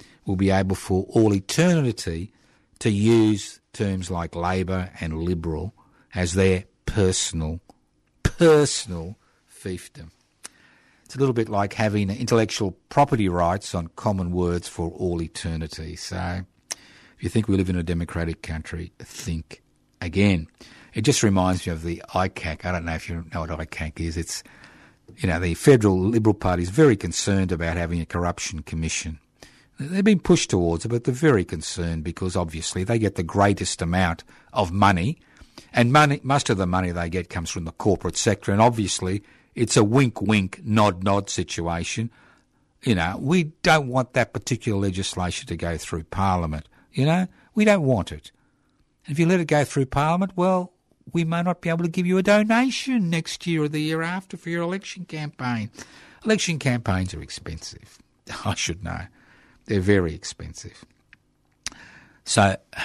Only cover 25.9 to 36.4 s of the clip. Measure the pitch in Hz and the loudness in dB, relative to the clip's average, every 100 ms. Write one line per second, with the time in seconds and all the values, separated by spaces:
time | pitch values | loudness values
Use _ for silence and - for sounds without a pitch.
25.9 | 92 95 117 110 101 95 87 87 107 151 | 4 2 2 2 2 0 0 0 4 4
26.9 | 107 87 82 - 98 92 87 82 82 85 | 4 0 -4 0 0 0 -2 -2 -2 -2
27.9 | 85 80 87 87 87 - 78 - 80 80 | -4 -4 -2 -2 -4 -8 -10 -8 -6 -4
28.9 | - - 78 _ _ - _ _ - 139 | -6 -8 -12 _ _ -20 _ _ -12 -6
29.9 | 190 202 196 - 175 - 95 85 85 117 | 0 2 2 4 2 4 0 0 0 -2
30.9 | 120 127 127 160 127 - 82 78 - 85 | -2 -2 2 4 4 2 -6 -8 -6 -4
31.9 | 82 78 82 92 90 87 80 - 92 92 | -4 -6 -6 -4 -2 -4 -4 -6 -6 -2
32.9 | 117 104 95 85 98 101 98 92 - 85 | 0 0 -2 -2 2 4 4 -2 -4 -2
33.9 | 90 90 82 - - _ - 90 92 101 | 2 0 -2 -10 -20 _ -2 -2 4 4
34.9 | 90 98 165 _ _ - - - - 120 | 4 0 -6 _ _ -20 -20 -4 2 4
35.9 | 147 151 143 127 139 | 6 6 2 0 0